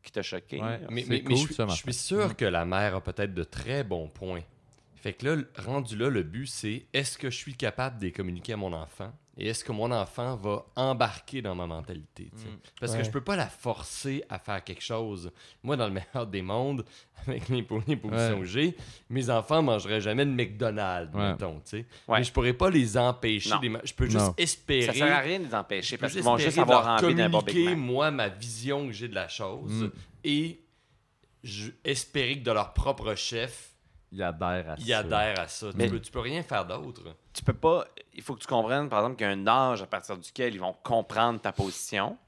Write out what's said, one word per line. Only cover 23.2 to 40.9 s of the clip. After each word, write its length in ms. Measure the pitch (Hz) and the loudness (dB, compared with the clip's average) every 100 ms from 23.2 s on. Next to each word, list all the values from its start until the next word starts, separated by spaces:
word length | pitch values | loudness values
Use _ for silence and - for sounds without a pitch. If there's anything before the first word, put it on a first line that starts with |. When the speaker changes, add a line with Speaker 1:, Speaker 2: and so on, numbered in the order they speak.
| 113 107 107 | 0 2 2
Speaker 1:
Non. 60 | 104 | 2
Speaker 3:
de 20 | |
les 80 | 120 | 2
ma-, 120 | 113 - | -2 -6
je 80 | |
peux 140 | - 127 | -2 2
juste 80 | 110 98 | 6 4
Speaker 2:
Non. 80 | 87 | 4
Speaker 3:
espérer 520 | 170 - - 135 120 | 0 0 0 2 4
Speaker 1:
Ça 40 | |
sert 220 | 120 147 143 | 4 4 4
à 40 | |
rien 180 | 139 190 | 2 -2
de 60 | 156 | 0
les 100 | 110 | -2
empêcher, 360 | 95 98 104 | 0 -2 -2
Speaker 3:
je 40 | 123 | -2
peux 60 | |
Speaker 1:
parce 100 | 113 | -2
Speaker 3:
juste 100 | - 117 | 2 4
Speaker 1:
qu'ils 40 | |
vont 60 | 120 | 6
juste 120 | 151 | 4
Speaker 3:
espérer 140 | 156 | 4
Speaker 1:
avoir 200 | 123 120 113 113 | 8 8 8 6
Speaker 3:
leur 80 | 170 | 6
Speaker 1:
envie 100 | 165 | 6
d'un 140 | 110 | 6
bon 100 | 107 | 4
Big 80 | 104 | 4
Speaker 3:
communiquer, 280 | 175 175 170 | 2 4 2
Speaker 1:
Mac. 80 | 123 | 0
Speaker 3:
moi, 260 | 127 156 | 2 2
ma 160 | 139 104 | 2 -2
vision 600 | 95 117 110 123 143 139 | -4 -10 -8 -2 -2 -4
que 40 | |
j'ai 160 | 101 117 | -6 -6
de 80 | 98 | -4
la 140 | 87 | -6
chose 420 | - 98 123 120 110 | -6 -8 -6 -4 -2
Speaker 2:
Mm. 80 | 104 - - - 151 | -4 -6 -20 -8 -2
Speaker 3:
et 360 | 147 160 170 _ _ _ _ _ _ _ _ | 0 -2 -8 _ _ _ _ _ _ _ _
je, 260 | 120 101 107 - 123 | -14 -10 -10 -8 -4
espérer 540 | 131 - 147 123 139 | -4 -2 -2 -2 -2
que 40 | |
de 80 | 120 | 0
leur 220 | 107 101 | 2 2
propre 420 | - 139 - 110 101 | 0 0 0 -2 -2
chef, 520 | - 117 127 - - _ _ _ _ | -4 -4 -6 -8 -20 _ _ _ _
Speaker 2:
Ils 120 | 95 | -4
adhèrent 480 | 90 80 90 90 80 | -4 -2 -2 -2 -4
à 40 | 78 | -8
Speaker 3:
ils 80 | 113 | 0
Speaker 2:
ça. 120 | 110 | 0
Speaker 3:
adhèrent 400 | 87 107 107 95 | 2 2 2 0
à 80 | 82 | -4
ça. 200 | - 107 98 | -8 -8 0
Speaker 1:
Mais 100 | 117 | 0
Speaker 3:
Tu 60 | |
peux, 80 | 113 | 0
tu 100 | - | -6
peux 80 | 127 | -6
rien 220 | 117 160 | -4 -6
faire 220 | 160 110 90 | -2 -2 -2
d'autre. 380 | 92 - - 87 80 _ | -8 -10 -14 -18 -20 _
Speaker 1:
tu 120 | - | -2
peux 100 | - | -2
pas, 320 | - 160 170 - - - - | 4 4 4 0 -12 -18 -16
il 80 | |
faut 100 | - | -10
que 60 | - | -10
tu 60 | - | 0
comprennes, 420 | 127 110 135 147 | 2 2 0 2
par 100 | 110 | 2
exemple, 160 | 117 120 | 2 0
qu'il 100 | 104 | -2
y 20 | |
a 40 | |
un 140 | 98 98 | 2 4
âge 360 | 127 131 110 | 6 4 2
à 20 | 95 | -2
partir 320 | 98 - 95 | -6 -6 -10
duquel 380 | 82 - 123 101 | -10 -2 -2 -2
ils 40 | |
vont 160 | 92 92 | -6 -6
comprendre 560 | - | 0